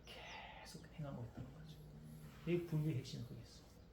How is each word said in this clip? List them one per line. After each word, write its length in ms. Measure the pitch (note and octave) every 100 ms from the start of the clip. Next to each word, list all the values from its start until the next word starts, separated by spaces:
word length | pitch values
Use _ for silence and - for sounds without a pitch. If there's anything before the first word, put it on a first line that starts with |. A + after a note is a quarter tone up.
| -
계속 760 | - - - - - - - - -
행하고 260 | C#3+ C#3 A#2
있다는 180 | - B2+
거죠. 220 | - - - - - - - - - E3
이게 200 | F3 -
불교의 300 | D#3 D3+ A#2+
핵심이 260 | - C3 -
거기 140 | -
있어. 180 | - - - - -